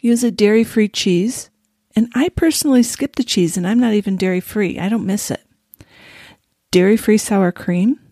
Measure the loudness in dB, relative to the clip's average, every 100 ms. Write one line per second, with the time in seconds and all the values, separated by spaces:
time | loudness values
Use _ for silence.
0 | 2 2 0 2 4 4 2 0 0 0
1 | 0 0 0 -6 -14 _ _ _ _ -2
2 | -2 0 -2 0 0 0 2 2 2 -2
3 | -6 -4 -2 0 0 -2 -2 0 2 0
4 | -2 -2 -2 -2 -4 -4 -4 -2 -4 -2
5 | -2 -4 -4 -10 _ _ _ _ _ _
6 | -20 -20 -20 _ _ _ _ 2 2 2
7 | 2 0 2 0 0 -2 -4 -2 0 -2
8 | _